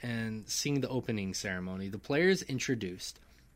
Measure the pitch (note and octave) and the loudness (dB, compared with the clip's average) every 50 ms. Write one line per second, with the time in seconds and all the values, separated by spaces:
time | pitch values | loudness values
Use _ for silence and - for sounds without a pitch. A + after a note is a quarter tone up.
0 | - A#2+ A#2 A2+ A2+ A2+ A2 A2 G#2 - - - - D3 C#3+ C#3 B2+ A2+ B2+ B2+ | -4 -4 -2 -2 -2 -2 -4 -4 -6 -4 -2 0 2 2 2 2 2 2 0 0
1 | - - A2+ G#2+ G2 F#2+ F2+ - - G#2 F#2 F#2 F2+ F#2 F#2 F#2+ G2 G2 G2 G#2 | 0 0 0 0 0 0 -2 -2 -2 -2 -2 -2 -2 -4 -4 -4 -4 -4 -6 -6
2 | - - C#3 D3 F3 F#3+ F#3+ F3+ - - C3+ B2+ - - C3+ A#2 G#2 F2+ F2+ F#2 | -2 0 4 6 6 6 6 4 2 -2 -4 -2 0 0 0 0 0 -2 -6 -6
3 | - - - - - - - - - - - | -10 -12 -12 -14 -18 -20 -20 -20 -20 -20 -20